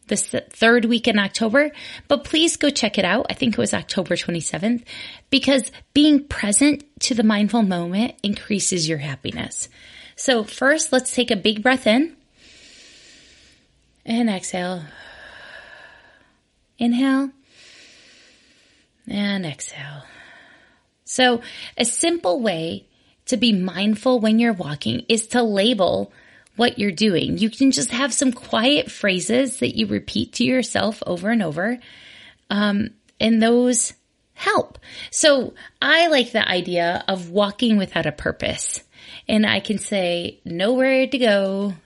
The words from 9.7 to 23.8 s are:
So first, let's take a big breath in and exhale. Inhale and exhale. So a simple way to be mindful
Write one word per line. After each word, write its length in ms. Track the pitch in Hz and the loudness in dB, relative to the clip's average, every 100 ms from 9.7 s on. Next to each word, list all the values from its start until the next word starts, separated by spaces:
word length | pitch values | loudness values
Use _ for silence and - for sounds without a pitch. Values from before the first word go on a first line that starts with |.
| - - - - - | -16 -20 -20 -20 -6
So 300 | - 240 214 | 0 0 -2
first, 480 | - 262 311 - | -2 0 2 2
let's 200 | 262 254 | 0 0
take 160 | - 240 | -2 0
a 60 | 208 | 0
big 260 | 220 214 | 0 0
breath 260 | 254 254 226 | 0 2 2
in 280 | 233 330 - _ _ - - - - - - - - - _ _ _ _ _ _ _ - | 2 0 -6 _ _ -20 -20 -20 -20 -20 -20 -20 -20 -20 _ _ _ _ _ _ _ -4
and 240 | 226 233 | 0 0
exhale. 560 | 185 - 185 180 180 151 - - - - - - - - - - - _ _ _ _ _ _ _ - | -2 -6 -6 -4 -6 -10 -18 -20 -20 -20 -20 -20 -20 -20 -20 -20 -20 _ _ _ _ _ _ _ -2
Inhale 520 | 240 240 269 269 277 - _ _ - - - - - - _ _ _ _ _ _ _ _ - | 0 2 2 2 0 -8 _ _ -20 -20 -20 -20 -20 -20 _ _ _ _ _ _ _ _ -10
and 380 | 202 202 196 170 | -4 -4 -4 -6
exhale. 560 | 139 - - 139 143 - - - - - - _ _ _ _ - | -8 -12 -14 -14 -16 -18 -20 -20 -20 -20 -20 _ _ _ _ -6
So 360 | - 254 240 - - - - | 2 2 2 -4 -16 -8 -2
a 80 | 233 | -2
simple 560 | - 339 339 359 320 | 0 0 0 0 0
way 460 | 220 165 165 196 - _ _ _ - | 0 -2 -4 -8 -14 _ _ _ -6
to 100 | - | 2
be 140 | 233 | 4
mindful 680 | 196 185 175 | 4 0 -2